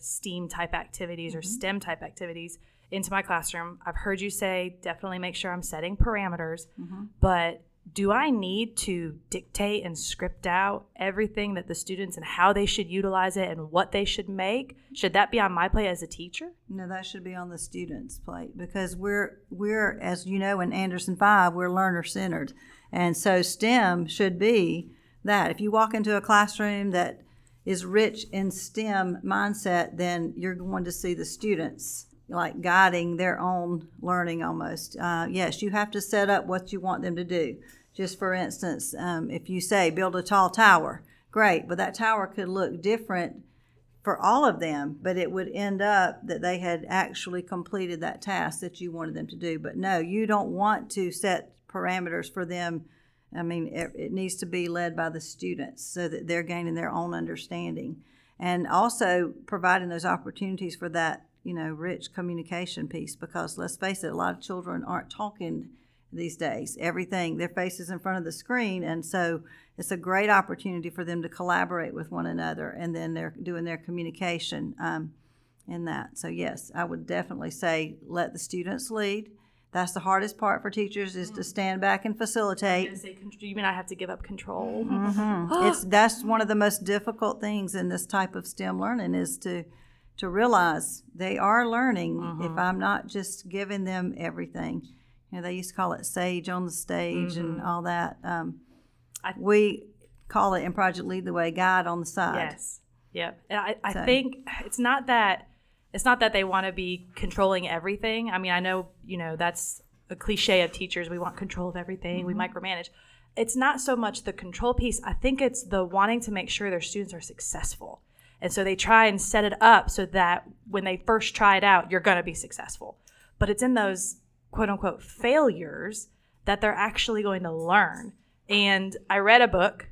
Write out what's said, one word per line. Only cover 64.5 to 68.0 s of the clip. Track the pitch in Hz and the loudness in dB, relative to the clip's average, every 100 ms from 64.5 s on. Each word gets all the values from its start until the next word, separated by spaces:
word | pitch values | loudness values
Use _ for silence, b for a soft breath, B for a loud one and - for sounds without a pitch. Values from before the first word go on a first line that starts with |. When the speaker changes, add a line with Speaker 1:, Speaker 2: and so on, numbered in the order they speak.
| 185 180 175 | -10 -8 -8
Speaker 2:
aren't | - 180 - | -6 -6 -6
talking | - 208 208 170 160 - b b b b | -8 -8 -8 -8 -8 -10 b b b b
these | 165 170 160 | -10 -8 -4
days. | 156 120 156 - | -4 -4 -8 -6
Everything, | 170 170 180 185 170 160 | -4 -4 -4 -2 -2 -4
their | 175 | -4
face | 180 180 180 | -4 -4 -6
is | 175 | -10
in | |
front | 185 | -8